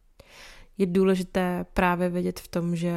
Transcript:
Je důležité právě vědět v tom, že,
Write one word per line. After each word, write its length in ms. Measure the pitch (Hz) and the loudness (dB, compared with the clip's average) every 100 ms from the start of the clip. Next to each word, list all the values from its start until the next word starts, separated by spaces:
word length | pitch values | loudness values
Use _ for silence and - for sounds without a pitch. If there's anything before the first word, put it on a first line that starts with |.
| _ - - - - - - - | _ -20 -20 -20 -20 -20 -12 -2
Je 80 | 190 | 0
důležité 800 | 185 190 185 185 185 180 180 180 | 4 4 2 0 -2 -2 -2 -4
právě 360 | - 180 175 180 | 0 2 2 0
vědět 320 | 175 180 - | -2 -4 -6
v 80 | - | -6
tom, 280 | 180 170 170 | -4 -2 -2
že, 160 | 175 | -2